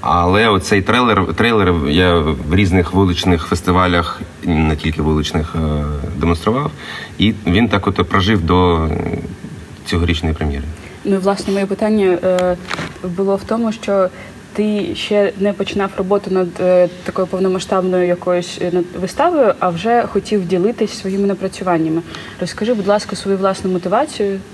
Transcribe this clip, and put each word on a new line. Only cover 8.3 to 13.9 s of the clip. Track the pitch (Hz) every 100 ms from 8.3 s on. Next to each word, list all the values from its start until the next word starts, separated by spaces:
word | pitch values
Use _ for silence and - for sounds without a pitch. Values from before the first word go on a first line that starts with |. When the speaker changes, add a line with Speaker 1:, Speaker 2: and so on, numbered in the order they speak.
| 107
Speaker 1:
до, | 82 87 90 82
е, | 80 - - - - - - - - - -
цьогорічної | 87 82 82 82
прем'єри. | 78 76 71 76 - - -
Speaker 2:
Ну, | 202 196
власне, | 190 196 -
моє | 196 196
питання, | 196 214 220 190 175
е, | 185 180 180 180 180 - 170 - 185 175
було | 196 196
в |
тому, | - 226 226
що | 214 -